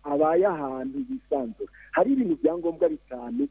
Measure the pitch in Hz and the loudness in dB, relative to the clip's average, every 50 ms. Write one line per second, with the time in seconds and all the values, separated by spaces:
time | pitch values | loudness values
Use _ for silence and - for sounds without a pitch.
0 | - 147 143 143 156 156 165 175 190 202 175 151 143 135 131 131 131 135 135 - | -4 -2 2 2 4 4 4 4 2 2 0 -2 -4 -6 -6 -6 -8 -6 -6 -6
1 | 135 - 262 254 _ _ - - - - 220 - 202 - - - - - - 165 | -6 -6 -8 -10 _ _ -2 -2 -2 -4 -6 -10 -12 -12 -12 -20 -16 -4 0 2
2 | 185 247 277 262 240 180 160 - - 165 165 175 165 170 165 - 175 165 156 - | 2 4 4 2 2 2 0 2 2 0 2 2 -2 -4 0 2 0 0 0 -2
3 | _ _ 127 123 117 120 117 123 143 143 | _ _ -12 -10 -8 -6 -2 -2 -2 -4